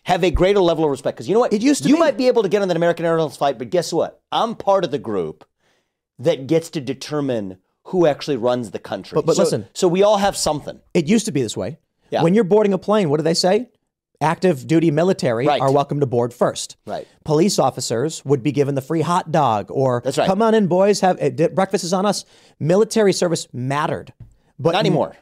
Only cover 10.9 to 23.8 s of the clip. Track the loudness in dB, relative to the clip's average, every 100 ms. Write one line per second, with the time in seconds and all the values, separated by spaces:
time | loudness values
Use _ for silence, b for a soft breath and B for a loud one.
10.9 | -4 2 0 0 -4 -4 -4 -8 -10 _
11.9 | _ _ 0 2 2 4 2 2 0 0
12.9 | 0 2 0 0 0 2 0 -2 _ _
13.9 | _ _ _ -2 0 0 0 0 2 2
14.9 | 2 0 0 0 0 0 2 2 2 0
15.9 | -2 0 0 -2 0 -2 -2 -12 -16 -12
16.9 | -12 -12 _ -2 2 2 2 0 -2 -4
17.9 | -4 -4 -6 -2 0 0 0 0 -2 -4
18.9 | -2 0 -2 0 0 2 0 -2 -2 0
19.9 | 0 -2 0 0 2 2 2 2 2 2
20.9 | 4 2 2 -2 0 -2 0 -2 -2 -2
21.9 | -2 0 -2 -8 b b b 0 2 2
22.9 | 2 2 2 0 -2 -6 -8 -4 -2